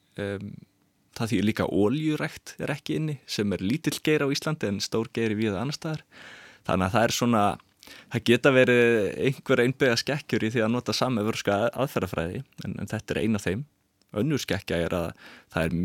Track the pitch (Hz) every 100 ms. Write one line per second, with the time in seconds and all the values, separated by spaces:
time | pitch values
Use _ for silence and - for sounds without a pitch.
0 | _ - 101 98 101 - - _ _ _
1 | _ - 113 101 104 107 95 90 104 147
2 | 156 151 151 - - - - 143 - 151
3 | 156 143 - - 104 98 95 156 - -
4 | - 151 143 139 156 156 104 101 - 113
5 | 113 - 113 104 110 95 131 - 165 156
6 | - - - - - - - 92 92 107
7 | 117 - 120 113 101 - _ _ - -
8 | - 117 - 120 147 131 123 123 117 113
9 | 95 - 113 131 - 123 123 - 135 117
10 | - 147 - 113 107 120 110 120 120 113
11 | 127 117 107 - - 101 117 - 139 120
12 | 95 - 85 107 - - 101 - 101 107
13 | - - 110 107 - 101 147 _ _ _
14 | _ 107 143 135 - 95 - 85 85 90
15 | 85 - - - _ 82 82 85